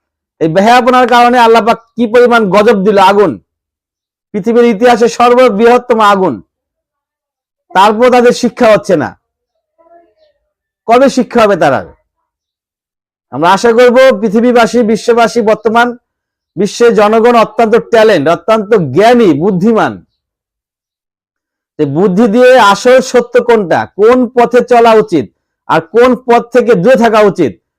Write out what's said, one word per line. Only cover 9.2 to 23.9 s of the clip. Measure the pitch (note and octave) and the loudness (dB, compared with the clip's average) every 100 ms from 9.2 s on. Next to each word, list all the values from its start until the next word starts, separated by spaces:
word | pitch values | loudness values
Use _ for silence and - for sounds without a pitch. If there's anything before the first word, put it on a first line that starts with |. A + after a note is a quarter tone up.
| _ _ _ _ _ _ E4 E4+ E4+ _ _ _ _ _ _ _ - | _ _ _ _ _ _ _ -20 _ _ _ _ _ _ _ _ -4
কবে | A#3+ C4+ | 0 0
শিক্ষা | - A#3 A#3 | -2 -4 -2
হবে | G#3+ F#3+ | 0 0
তারা? | D#3+ B2 E2 _ _ _ _ _ _ _ _ _ _ _ _ _ _ | -2 -2 -8 _ _ _ _ _ _ _ _ _ _ _ _ _ _
আমরা | B2+ E3 | -4 0
আশা | F#3+ A#3+ | 0 0
করব | A3+ B3 A#3 C4 G#3 | 2 2 4 2 0
পৃথিবীবাসী, | G#3+ G#3+ B3 A#3+ A3+ A#3+ | -2 -2 0 0 0 -2
বিশ্ববাসী, | G#3+ A3 - A3+ E3+ A#3 | -2 -4 -2 0 0 -2
বর্তমান | G#3 G#3+ A3+ A3+ B3 A#3+ _ _ _ _ _ D3+ | -2 -2 -2 -2 -2 -6 _ _ _ _ _ -6
বিশ্বে | G3+ - A#3+ | -6 0 0
জনগণ | G#3 G#3 A3+ A3+ A#3+ | 2 0 2 0 0
অত্যন্ত | G#3+ - A3+ A3 | -2 -2 -2 -2
ট্যালেন্ট, | - A3+ A3 F#3+ C#3 | 0 0 2 0 -2
অত্যন্ত | E3+ - A3 G3 | -4 -2 -4 0
জ্ঞানী, | A3+ D3 C3+ A3 B3 G#3+ C#3 | -2 -2 0 2 2 2 0
বুদ্ধিমান। | F#3 F3+ G#3 G#3+ D3+ G2 _ _ _ _ _ _ _ _ _ _ _ _ _ _ _ _ _ - | -2 -2 -2 -2 -4 -8 _ _ _ _ _ _ _ _ _ _ _ _ _ _ _ _ _ -8
যে | D3 | -6
বুদ্ধি | C#3+ G3+ F3+ A#3 | -2 -2 0 0
দিয়ে | A3 B3+ B3+ | 2 2 4
আসল | G3+ G3 B3 B3+ | 2 0 2 0
সত্য | B3 B3 A#3+ B3 | 0 -4 -2 -2
কোনটা, | A#3 A#3 F3+ C#3+ | 0 -2 0 -4
কোন | A2 | -6